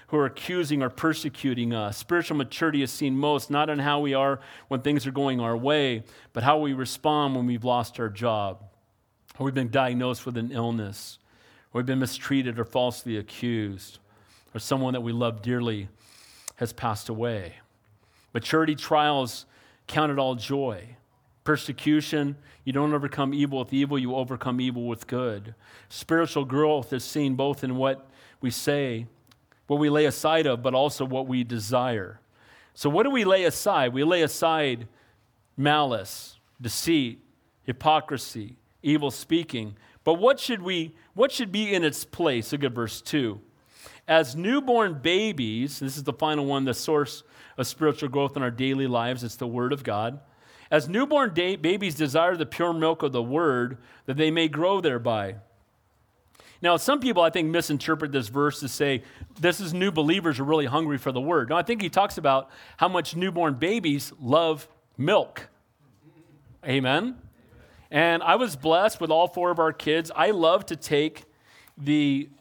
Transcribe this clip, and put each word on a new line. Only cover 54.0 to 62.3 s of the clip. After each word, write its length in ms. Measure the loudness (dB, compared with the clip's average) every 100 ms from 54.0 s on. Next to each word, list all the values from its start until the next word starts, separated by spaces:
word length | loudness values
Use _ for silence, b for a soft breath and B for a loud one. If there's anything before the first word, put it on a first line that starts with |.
| B
that 120 | 0
they 140 | 2
may 160 | 2 0
grow 340 | 2 2 2
thereby." 540 | 2 0 0 -2 -2 -8 -16 _ _ _ _ _ _ _ _ _ B B
Now, 160 | 4 4
some 220 | 4 2
people, 240 | 2 4
I 60 | 4
think, 200 | 4 0
misinterpret 640 | 0 0 -2 0 -2 0
this 160 | -2 -2
verse 320 | 0 0 0
to 80 | -6
say, 360 | -2 0 0 -4 B B -2
this 220 | 0 0
is 120 | -2
new 180 | -2 0
believers 480 | 2 2 2 0 0
are 40 |
really 220 | 2 2 2
hungry 320 | 0 0 -2
for 140 | -2
the 100 | -2
Word. 280 | 0 0 2
No, 60 | 0
I 80 |
think 180 | 0 -2
he 80 | -2
talks 280 | 2 0 2
about 320 | 2